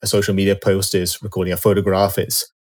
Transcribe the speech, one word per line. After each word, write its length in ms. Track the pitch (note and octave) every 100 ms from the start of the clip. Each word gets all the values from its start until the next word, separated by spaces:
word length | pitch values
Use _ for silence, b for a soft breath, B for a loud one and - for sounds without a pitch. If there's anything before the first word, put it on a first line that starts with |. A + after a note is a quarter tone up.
a 40 | G#2
social 260 | G2+ G2+
media 220 | G2 G2 F#2+
post 380 | - G2 G2
is 280 | F#2+ F2+ -
recording 300 | G2+ F#2+ F2+
a 40 | F2
photograph, 600 | G#2+ G2+ G2 F#2+ G2 -
it's 340 | - - - _